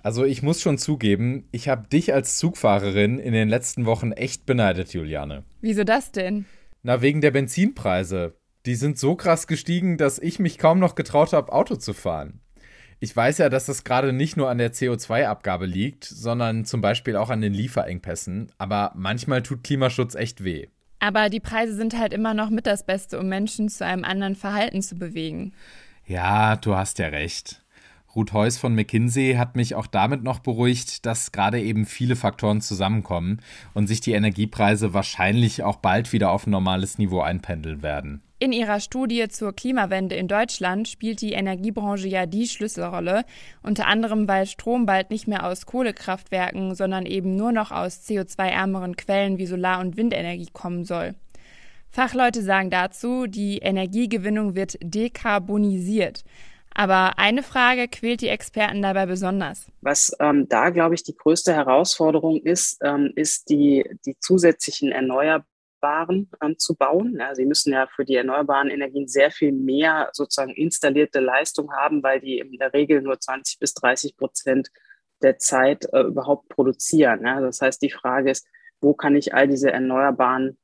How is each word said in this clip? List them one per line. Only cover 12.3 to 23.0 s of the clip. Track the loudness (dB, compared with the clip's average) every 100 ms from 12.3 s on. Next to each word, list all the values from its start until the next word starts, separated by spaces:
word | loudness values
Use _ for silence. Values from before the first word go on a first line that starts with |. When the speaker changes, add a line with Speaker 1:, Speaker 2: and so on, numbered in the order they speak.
| -16 _ _ -20 -20 -20 -12
Speaker 1:
Ich | -6 0
weiß | 0 4
ja, | 4
dass | 2 -2
das | -8
gerade | 0 0 2
nicht | 0 -2 0
nur | 0
an | 0
der | -2
C | 0 -2
O | -2
zwei | -2 0 0
Abgabe | -2 -4 -4 -2
liegt, | -2 -4 -6 -20
sondern | -10 -4 -2 -2 -2 -4
zum | 0
Beispiel | 0 0 -2 -2
auch | -2
an | 0
den | 0
Lieferengpässen. | -2 -2 -4 -4 -8 -8 -8 -6 -8 -10 _
Aber | -4 -2 -2 -4
manchmal | -4 -4 -2 -2
tut | -2 -10
Klimaschutz | -4 0 0 0 -4 -4
echt | -8 -6
weh. | -6 -6 -10 _ _ -4
Speaker 2:
Aber | 0 2 0
die | -2
Preise | -4 -4 -4 -4
sind | -4 -2
halt | -4
immer | -2 -2
noch | -2 -2
mit | -2 0
das | -2 -2
Beste, | -6